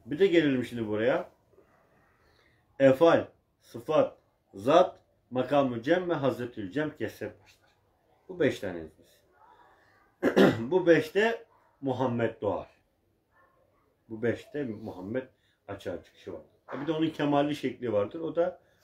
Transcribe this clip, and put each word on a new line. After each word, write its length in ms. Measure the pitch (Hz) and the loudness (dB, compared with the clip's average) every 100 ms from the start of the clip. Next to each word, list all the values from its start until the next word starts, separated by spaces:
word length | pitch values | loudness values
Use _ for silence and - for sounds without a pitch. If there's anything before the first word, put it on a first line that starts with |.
| 113 | -8
Bir 120 | 151 | 0
de 80 | 196 | 4
gelelim 380 | 165 147 131 | 4 4 0
şimdi 240 | 113 117 107 | -2 -6 -4
buraya. 400 | 107 117 165 180 _ _ _ _ _ _ _ _ _ _ _ _ _ _ - | -2 0 0 -4 _ _ _ _ _ _ _ _ _ _ _ _ _ _ 4
Efal, 480 | 135 131 165 139 - _ _ _ | 6 6 6 4 0 _ _ _
sıfat, 580 | _ 117 - 156 127 - _ _ _ | _ -12 -4 -2 -4 -8 _ _ _
zat, 460 | 98 110 165 - - _ _ - | -6 4 4 4 -2 _ _ -8
makamı 520 | 127 127 143 135 117 | -6 0 2 2 0
cem 280 | 117 180 175 | 0 0 0
ve 40 | |
Hazretül 560 | 156 135 113 120 - 98 | -2 -2 -2 -6 -8 -8
Cem 260 | 139 151 - | -4 -4 -6
kesret 460 | 104 - 104 - | -10 -8 -12 -14
başlar. 280 | _ _ _ _ _ _ _ _ - | _ _ _ _ _ _ _ _ -12
Bu 120 | 175 | -2
beş 200 | 143 120 | -2 -2
tane. 220 | 98 85 78 - _ _ _ _ - - _ _ _ _ _ _ | -8 -10 -14 -18 _ _ _ _ -20 -20 _ _ _ _ _ _
<clears throat> 360 | - - 196 110 | 2 6 6 4
Bu 280 | 117 180 175 | 0 2 6
beşte 580 | 156 156 190 220 233 - _ _ _ | 4 4 0 0 0 -10 _ _ _
Muhammed 600 | 135 120 127 117 113 - | -4 -2 -2 0 -2 -2
doğar. 260 | 104 85 - _ _ _ _ _ _ _ _ _ _ _ _ _ - | -4 -4 -8 _ _ _ _ _ _ _ _ _ _ _ _ _ -16
Bu 140 | 110 | -4
beşte 420 | 117 101 - 147 | -2 -2 -6 -8
Muhammed 640 | 131 104 110 87 92 123 131 _ _ _ - | -8 -8 -12 -12 -8 -8 -8 _ _ _ -16
açığa 340 | 98 101 85 | -12 -10 -10
çıkışı 300 | - _ - | -12 _ -16
var. 100 | 80 - _ - | -16 -16 _ -14
Ha, 140 | 127 | -8
bir 60 | 147 | -4
de 60 | |
onun 180 | 156 160 | -2 -2
kemali 460 | 156 147 143 147 147 | -2 0 2 0 -2
şekli 360 | 131 120 120 | -6 -6 -2
vardır. 280 | 104 101 165 | -2 -2 -6
O 160 | 160 165 | -6 -2
da 240 | 180 - _ _ | -2 -4 _ _